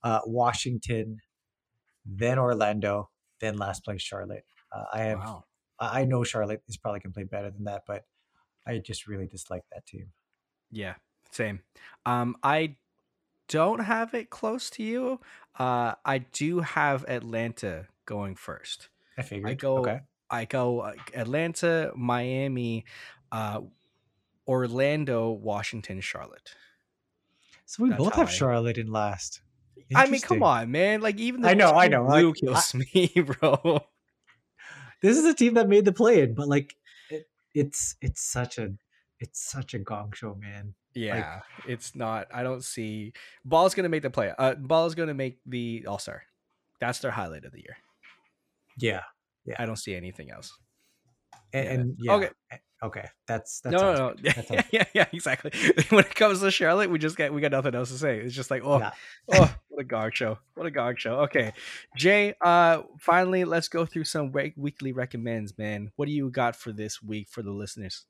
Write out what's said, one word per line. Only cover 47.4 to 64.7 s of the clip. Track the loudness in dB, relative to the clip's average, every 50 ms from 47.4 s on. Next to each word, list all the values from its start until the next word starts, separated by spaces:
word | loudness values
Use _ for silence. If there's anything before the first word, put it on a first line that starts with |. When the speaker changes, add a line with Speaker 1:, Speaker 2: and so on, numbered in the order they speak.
| -16
Speaker 2:
of | -20 -20
the | -20
year. | -20 -20 -20 -20 _ _ _ _ _ -20 -20 _ _ _ _ _ _ _ _ _ _ _ _ -4
Speaker 1:
Yeah, | -4 -2 -2 -4 -8 -12 _ _ _ _ _ _ _
yeah. | -12 -10 -8
Speaker 2:
I | -6
don't | -6 -6
see | -8 -8 -10 -10
anything | -10 -10 -12 -14 -16 -18 -18
else. | -18 -18 -18 -20 -20 _ _ _ _ _ _ _ _ _ _ _ _ _ _ _ -20 -20 _ _ -6
Speaker 1:
And, | -4 -4
Speaker 2:
Yeah, | -2 -2
Speaker 1:
and | -2 -2 -2
Speaker 2:
that's | -4 -6
Speaker 1:
yeah. | 0 2 2
Speaker 2:
okay. | 4 2 0 -6 _ _ _
Speaker 1:
Eh, | -20 -20 _ _ _ _ -10
okay. | -10 -8 -10 -12 -12 _ _ _ -6
That's, | -6 -6 -6 -8 -14 -10
that | -6 -2
Speaker 2:
No, | 0 2
Speaker 1:
sounds | 4 4 2 2
Speaker 2:
no, | 0 -2
no. | -4
Speaker 1:
good. | -2 -2 -2 -2
That | -2 -2 -2
Speaker 2:
<laughs> |
Speaker 1:
sounds | 0 -2 0 2 2
Speaker 2:
Yeah, | 2 2 2 _
yeah, | 2 2 2 2
exactly. | -6 -2 -2 -4 -2 -4 -8 -6 0 2 4
<laughs> | 4 4 4 6
When | 8 8 8
it | 8 6
comes | 4 4 4 4 2
to | 0 0
Charlotte, | 0 2 2 4 4 4 2 2
we | 0 0
just | -2 -2 -2
got, | 0 -2 -2 0
we | 0
got | 0 0 0
nothing | 0 0 0 -2
else | -2 -4 -4
to | -6 -4
say. | -2 -2 -2 -2
It's | -4 -8 -8
just | -8 -6 -4
like, | -4 -4 0
oh, | 2 2 2
Speaker 1:
Yeah. | 2 0 -8 -10 -18 -20 -20 -20 _ 4 8
Speaker 2:
oh, | 8 8 8 6 -2 _ _
what | -10 -10
a | -8
gong | -4 -4 -2 -2 -2 -2
show. | -2 -2 -2 -4 -6 _ _ _
What | -10 -8
a | -6 -4
gong | -2 -2 -2 -2
show. | -4 -4 -4 0 0
Okay, | 0 2 2 0 0 0 -4 -12 -16 -16 -16 -16 -18 _ _
Jay, | 2 4 4 6 6 4 2 -2 _
uh, | 4 6 6 8 8 6 6 4 0 -10 -18 -8
finally, | 2 4 4 4 6 4 2 2 2
let's | 2 0 0 -2 -2
go | -2 -2 -2
through | -2 -2 -6 -6
some | -4 -4 -4 -4 -2 -2
we-, | -4 -4 -4 -6
weekly | -6 -8 -8